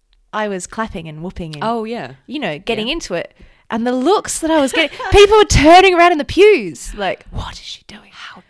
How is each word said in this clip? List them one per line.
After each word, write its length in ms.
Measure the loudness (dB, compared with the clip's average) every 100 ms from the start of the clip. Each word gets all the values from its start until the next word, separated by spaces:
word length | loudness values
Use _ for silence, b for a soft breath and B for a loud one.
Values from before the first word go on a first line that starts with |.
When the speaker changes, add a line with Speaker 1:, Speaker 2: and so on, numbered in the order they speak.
| _ _ _
Speaker 1:
I 180 | -8 -6
was 180 | -8 -10
clapping 420 | -10 -10 -10 -14
and 140 | -14
whooping 320 | -14 -12 -12
and, 100 | -8
Speaker 2:
Oh, 200 | -6 -6
yeah. 320 | -8 -10 -12 -16 -14
Speaker 1:
you 120 | -8
know, 200 | -8 -8
getting 300 | -6 -6 -4
Speaker 2:
Yeah. 40 |
Speaker 1:
into 220 | -8 -6
it. 200 | -8 -8 b b b b
And 160 | -4 -2
the 60 |
looks 460 | -2 0 0 -2 -6
that 100 | -2
I 100 | 0
was 100 | 0
getting, 240 | -2 -4 -6
Speaker 2:
<laughs> 60 | 2
Speaker 1:
people 260 | 4 6 6
were 60 | 4
turning 480 | 4 8 8 6
around 180 | 4 2
in 60 | 2
the 60 | -2
pews, 680 | 4 4 4 -2 -12 -14
like, 300 | -6 -6 -6 -10
"What 240 | -12 -12
is 60 | -14
she 180 | -20 -20 -20
doing?" 220 | -20 _
Speaker 2:
How 300 | -20 -20 -20